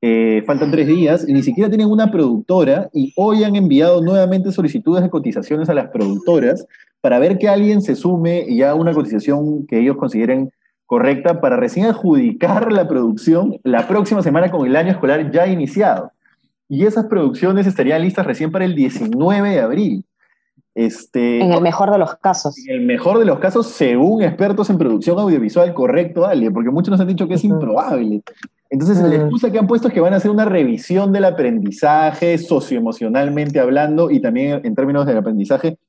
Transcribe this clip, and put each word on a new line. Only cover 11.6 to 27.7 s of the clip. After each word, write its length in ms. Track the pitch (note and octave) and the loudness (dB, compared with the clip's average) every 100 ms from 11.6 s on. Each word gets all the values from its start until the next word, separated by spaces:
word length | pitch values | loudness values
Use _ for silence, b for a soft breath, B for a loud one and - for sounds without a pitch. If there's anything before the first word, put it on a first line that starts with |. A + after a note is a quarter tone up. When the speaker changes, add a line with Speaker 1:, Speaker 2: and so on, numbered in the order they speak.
| B2 - G#3+ | 0 0 0
Speaker 1:
adjudicar 840 | A3+ F#3+ D3 A#2+ G#2 F3 G3+ A3 | 0 2 2 2 0 0 0 0
la 160 | G#3 E3+ | 0 0
producción 720 | C3+ A#2 A2 - E3 F#3+ - | 0 0 -2 0 2 2 -4
la 240 | C3 A#2 A#2 | -2 -2 0
próxima 340 | G3 G3 G#3+ | -2 0 0
semana 280 | E3 D3 F3+ | 0 2 0
con 160 | F3 B2+ | 0 0
el 100 | C#3 | 0
año 160 | E3+ | 0
escolar 380 | F#3 C3 D3+ D3+ | 0 0 0 0
ya 140 | C#3 F3+ | 0 0
iniciado. 640 | F#3 C#3 - G3+ G2+ - _ _ _ _ _ _ | 0 -2 0 0 0 -6 _ _ _ _ _ _
Y 160 | C#3 | 0
esas 220 | G3+ G#3+ G#3+ | 0 0 -2
producciones 600 | G3+ D3 A#2+ F3+ F#3+ G3 | 0 0 0 0 2 0
estarían 360 | F#3 B2 D#3 | 0 0 0
listas 240 | F3 F#3+ F3 | 0 -2 -4
recién 260 | A#2+ D#3 | -4 -4
para 140 | F3+ F#3 | -2 -2
el 80 | |
diecinueve 760 | D#3+ C3 - A2+ A#2+ D#3+ G3+ G3+ | 0 -2 -2 -6 -2 0 0 0
de 100 | F#3 | 0
abril. 440 | A2+ D3 G3+ G2 - _ _ _ _ _ _ | 0 0 -2 -4 -8 _ _ _ _ _ _
Este, 680 | - A2+ - - B2+ A#2+ A#2+ | -4 -4 -4 -8 -4 -2 0
Speaker 2:
En 120 | D3 | 2
el 100 | F3 | 2
mejor 280 | E3+ E3 G3 | 0 0 0
de 80 | G3+ | 2
los 180 | D#3+ - | 0 -2
casos. 420 | G3 F3+ D3 C#3 C3 | -2 -2 -4 -10 -8
Speaker 1:
en 80 | |
el 60 | C3 | -4
mejor 360 | B2 B2 E3+ G#3+ | -2 0 2 2
de 60 | |
los 140 | A3 - | 2 2
casos, 300 | F#3+ F#3+ A3+ | 0 -2 -4
según 540 | - C#3 A#2+ D3+ A3 | -2 0 2 2 2
expertos 460 | F3+ - G3 G3+ G3+ | -2 0 -2 0 0
en 60 | F#3+ | 0
producción 420 | C#3+ A2 - F3 | 2 0 0 0
audiovisual, 540 | G#3 D3+ G#2+ E3+ F3 | 2 0 0 2 0
correcto, 540 | E3+ B2+ C#3 E3+ E3+ F3+ | 2 0 0 0 0 0
Ale, 240 | E3+ A2+ | 2 0
porque 200 | G2 A#2 | -2 -2
muchos 200 | C#3+ F#3 | -2 0
nos 100 | F#3+ | 0
han 60 | F#3 | 0
dicho 220 | F3+ F3+ | 0 -2
que 60 | |
es 100 | F3 | -2
Speaker 2:
Ujú. 100 | G3+ | 0
Speaker 1:
improbable. 680 | D#3+ C#3 | -2 0